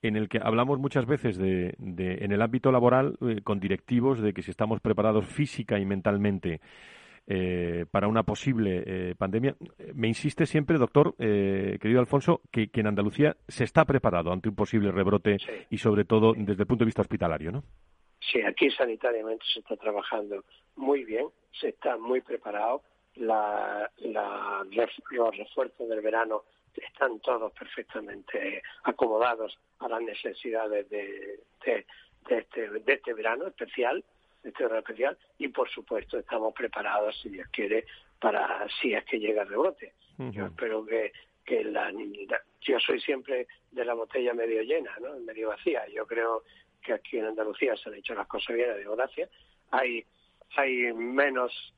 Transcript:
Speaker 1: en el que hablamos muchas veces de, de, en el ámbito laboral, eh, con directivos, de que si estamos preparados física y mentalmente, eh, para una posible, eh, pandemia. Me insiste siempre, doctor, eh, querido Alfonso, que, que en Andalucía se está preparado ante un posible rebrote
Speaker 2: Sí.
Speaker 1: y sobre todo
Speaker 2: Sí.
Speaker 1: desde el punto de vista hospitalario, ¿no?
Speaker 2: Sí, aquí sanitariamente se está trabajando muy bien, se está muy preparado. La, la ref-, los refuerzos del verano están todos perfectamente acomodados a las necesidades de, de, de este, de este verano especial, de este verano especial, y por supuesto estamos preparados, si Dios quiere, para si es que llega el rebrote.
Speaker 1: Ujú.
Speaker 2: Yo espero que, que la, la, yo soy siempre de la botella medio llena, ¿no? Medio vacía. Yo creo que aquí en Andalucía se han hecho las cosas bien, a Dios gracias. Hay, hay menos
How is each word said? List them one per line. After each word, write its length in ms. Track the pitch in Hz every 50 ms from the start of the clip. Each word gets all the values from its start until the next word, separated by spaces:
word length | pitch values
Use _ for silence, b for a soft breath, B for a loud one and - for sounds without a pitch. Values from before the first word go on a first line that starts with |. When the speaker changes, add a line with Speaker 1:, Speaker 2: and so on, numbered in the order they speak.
| -
Speaker 1:
en 140 | 117 107 107
el 120 | 110 98
que 100 | - 113
hablamos 380 | 101 110 110 113 123 131 143 131
muchas 300 | 135 143 - 143 123 113
veces 280 | 151 139 - 123 101 92
de, 340 | 95 95 92 92 90 90 - -
de, 440 | - 95 90 85 92 92 92 95 -
en 80 | 101
el 120 | 101 101 110
ámbito 280 | 117 117 131 - 135
laboral, 460 | 127 123 120 123 123 131 135 143 - -
eh, 200 | - 123 113 104 101
con 160 | - 104 101
directivos, 640 | 92 98 98 92 _ - 123 120 117 135 135 117
de 120 | 107 104 95
que 100 | 92 90
si 80 | -
estamos 300 | 90 - 113 107 113 101
preparados 440 | _ 113 107 - 104 110 107 110 101
física 540 | - - - 147 135 - - 117 - 117 101
y 60 | 98 95
mentalmente, 760 | 98 98 87 107 101 101 101 104 98 95 - 92 82 80 B B B B B B B B B B B B B
eh, 600 | - 101 95 92 90 90 90 87 85 85 85 85 80
para 180 | - 101 98 104
una 140 | 110 110
posible, 640 | 110 - 104 - - 135 131 113 110 101 92 90 -
eh, 300 | - 95 92 90 90 90 -
pandemia. 380 | 95 95 95 110 123 139 - _ 165 - - _ - - -
Me 120 | 143 113 113
insiste 380 | 117 - - 151 - - 165
siempre, 320 | 147 - 156 147 131 165 156
doctor, 380 | 123 113 _ 143 151 160 - _
eh, 600 | 120 110 104 101 101 98 98 95 98 98 98 101
querido 180 | - 107 117 123
Alfonso, 420 | 123 - - 143 131 - - - _ -
que, 160 | - 117 110 104
que 140 | _ -
en 60 | 107 107
Andalucía 480 | 104 101 101 104 - - 147 151 160 _ _ -
se 160 | - - 127
está 200 | 107 - 165 160
preparado 460 | - 147 131 - 117 90 87 85 82
ante 160 | 90 92 - 110
un 80 | 104
posible 360 | - 107 - - 113 101 101
rebrote 480 | 90 92 95 92 98 101 - 107 104 98
Speaker 2:
Sí. 120 | B B 113 B B B
Speaker 1:
y 80 | - 104
sobre 260 | - 110 104 104 101
todo 300 | - 113 110 107 113 113
Speaker 2:
Sí. 80 | - 107
Speaker 1:
desde 180 | 98 104 92
el 60 | 101 95
punto 160 | 127 113 117
de 60 | 113
vista 120 | 113 -
hospitalario, 500 | 101 - - 104 98 85 80 76 73 80
¿no? 120 | 98 139 147 - - - _ _ _ _ _ _ _ _
Speaker 2:
Sí, 220 | - - - 127
aquí 280 | 107 101 - - - 139
sanitariamente 720 | - - 135 120 113 107 - 131 120 113 107 110 113 113 - -
se 80 | - 113
está 160 | 107 - 113
trabajando 680 | 101 - 107 104 101 98 - - 110 104 104 101 98 - b b b b _ _
muy 280 | - 135 135 143 139 127
bien, 240 | 110 110 113 135 160 _ _ _ _
se 180 | _ - - 131
está 280 | - _ - 147 123 113
muy 240 | 113 117 127 131
preparado. 600 | - - 123 117 _ 110 104 104 104 113 123 147 _ _ _ _ _ _ _
La, 760 | - 120 110 110 107 107 104 104 104 104 104 101 104 107 113 _ _
la 680 | - 117 110 107 104 101 101 101 101 101 101 98 98 95
ref-, 400 | 98 110 123 - - - - -
los 240 | 139 127 117 113 107
refuerzos 520 | 98 107 - - - 131 117 _ _ 123 113
del 140 | 113 107
verano 420 | 107 110 110 113 113 110 110 107 - _ _ _ _ _ _
están 440 | - - - _ - 139 131 117 110
todos 320 | - - 123 117 110 104 -
perfectamente 1080 | - - - - - 113 _ - 113 104 101 104 - - - - 107 98 98 98 - B B B B B
acomodados 760 | - 113 - 135 117 110 107 117 123 117 113 113 104 - _ _ _ _ _
a 80 | - 120
las 140 | 117 113
necesidades 880 | 117 113 104 - - 123 - - - 127 113 113 113 107 107 104 101 -
de, 500 | 107 104 101 98 98 98 - - 82 - - _ _ _ -
de, 200 | 135 117 107 101 B B B B B B _ _ -
de 100 | 131 113
este, 320 | 110 _ - 131 113 104
de 240 | 101 107 107 - -
este 200 | - _ - 120
verano 340 | 107 107 110 113 127 165 190
especial, 560 | - - 120 - - - 123 120 143 190 - _ _ _ _ _ _ _
de 80 | _ 127
este 140 | - - 139
verano 160 | 120 113 110
especial, 380 | 110 - 113 107 120 139 147 _ _ _ _ _
y 100 | 151 139
por 200 | 120 - 127 -
supuesto 480 | - - - _ 120 110 95 - - 120
estamos 360 | - - - 113 110 110 110
preparados, 640 | - 120 113 - - 104 104 104 104 107 107 107 -
si 80 | - -
Dios 180 | 98 95 90 -
quiere, 340 | - - 107 101 107 113 - B B B B B B _
para 460 | - 117 104 - - - - - 104 104 - -
si 120 | - 127 107
es 120 | - -
que 140 | - - 113
llega 240 | 107 104 110 104 101
el 60 | 98
rebrote. 440 | 101 110 151 190 - _ - - _ _ _ _ _ -
Speaker 1:
Ujú. 140 | 135 127
Speaker 2:
Yo 140 | 101 101 98 95
espero 360 | 85 85 131 113 110 110 110
que, 260 | 107 113 113 110 101 B B B B B _ _
que 180 | - 123 113 107
la, 280 | 107 - - - -
la, 500 | 92 104 110 104 101 104 202 190 - 113 - _ _ _
yo 180 | - - 135 123
soy 200 | - - 135 123
siempre 480 | - - 147 131 120 - 139 123 120 _ B B _ _
de 140 | _ 127 120
la 80 | 120 120
botella 400 | 117 113 110 - 131 123 120 120
medio 300 | 117 117 113 113 110 110
llena, 280 | 120 151 165 139 113 - 107
¿no? 200 | 117 131 147 135
Medio 300 | 120 113 110 110 113 110
vacía. 380 | 104 - - 180 156 120 107 101 104
Yo 120 | 110 110 -
creo 360 | 117 113 113 117 113 113 - b b b b b _ _ _
que 100 | - 117
aquí 240 | 104 _ - - 117
en 80 | 107
Andalucía 500 | 110 110 110 110 107 98 - - 131 113
se 140 | 104 - -
han 60 | 104
hecho 180 | 101 - - 117
las 140 | 101 98 _
cosas 280 | - 107 - - 117
bien, 140 | 117 123 123
a 60 | 110
Dios 200 | 101 101 101 107
gracias. 320 | 113 127 135 - - 170 - b b b b b b b b
Hay, 340 | - 131 131 127 120 113 - _ _ _ _ _ _ _ - _ -
hay 380 | - 139 135 131 123 123 120 117
menos 800 | 113 117 120 127 135 143 143 131 127 127 120 - - - - _